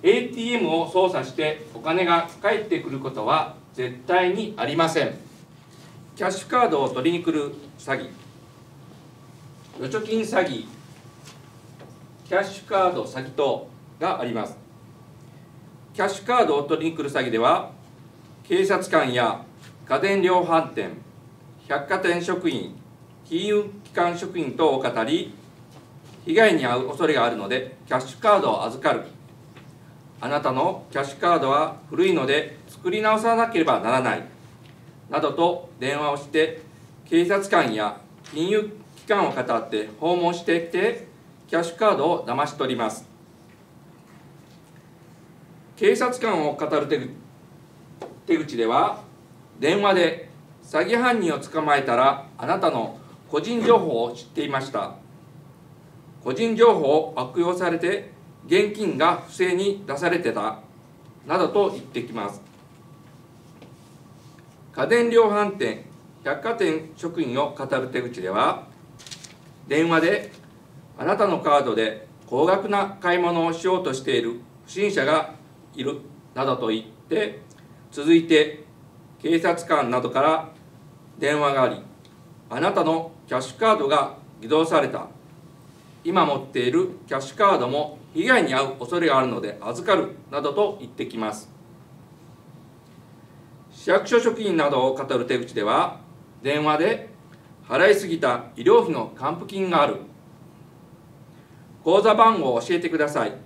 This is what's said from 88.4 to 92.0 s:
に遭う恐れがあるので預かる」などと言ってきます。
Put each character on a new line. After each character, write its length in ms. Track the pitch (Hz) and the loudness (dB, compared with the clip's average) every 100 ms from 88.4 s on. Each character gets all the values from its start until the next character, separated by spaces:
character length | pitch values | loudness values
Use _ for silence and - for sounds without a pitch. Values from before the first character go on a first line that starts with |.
に 120 | 156 131 | 4 0
遭 180 | 135 | -2
う 60 | - | -6
恐 200 | - 175 | -4 0
れ 80 | 165 | 2
が 120 | 135 | 2
あ 20 | |
る 60 | 127 | 2
の 120 | 104 | -2
で 200 | - - | -6 -8
預 240 | 110 120 170 | -10 -8 0
か 80 | 190 | 0
る」 200 | - - - | 0 -8 -8
な 100 | 143 | -4
ど 100 | 151 | -4
と 260 | 196 202 - | 0 0 -2
言 100 | 123 | -14
っ 20 | |
て 140 | - 113 | -10 -10
き 100 | 113 | -6
ま 160 | 110 | -6
す。 160 | 107 - - - - - - | -8 -16 -20 -20 -20 -20 -20